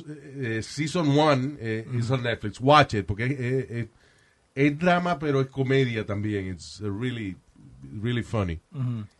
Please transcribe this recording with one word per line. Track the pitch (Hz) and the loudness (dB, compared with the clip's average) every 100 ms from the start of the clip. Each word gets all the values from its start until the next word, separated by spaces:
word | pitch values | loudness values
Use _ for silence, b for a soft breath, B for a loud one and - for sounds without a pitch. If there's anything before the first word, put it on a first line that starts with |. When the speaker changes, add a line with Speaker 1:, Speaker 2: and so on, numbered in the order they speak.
| 147 151 143 135 | -8 -16 -14 -8
Speaker 1:
eh, | 120 110 | -4 -4
season | 104 - 156 180 151 143 | -6 -6 -2 0 4 6
one, | 156 135 131 147 | 6 4 2 -4
eh, | 113 110 113 | -4 -4 -2
is | 123 117 | -4 0
Speaker 2:
Ujú. | |
Speaker 1:
on | 131 | 0
Netflix. | 120 110 107 - | 0 -4 -4 -2
Watch | 127 147 139 | 6 8 8
it, | 107 92 | 2 -2
porque | 101 123 | -2 -2
es, | |
es, | 135 120 131 - | -2 -2 -2 -2
es, | 117 110 _ b b b b b | -6 -8 _ b b b b b
es | - 147 147 | 2 2 4
drama, | 180 175 175 165 | 2 2 2 -2
pero | 151 135 | 0 0
es | 135 | 0
comedia | - 127 135 127 113 104 | -2 2 4 2 0 -2
también. | 104 107 101 92 | -2 -2 -2 -4
It's | 87 - - | -8 -12 -8
really, | 107 98 127 117 101 92 _ _ - 62 67 101 | -6 -4 -4 -4 -6 -8 _ _ -20 -20 -14 -6
really | 110 120 | -4 -2
funny. | 104 113 92 80 _ | -2 -2 -2 -4 _
Speaker 2:
Ujú. | 147 127 117 104 _ | -6 -4 -4 -8 _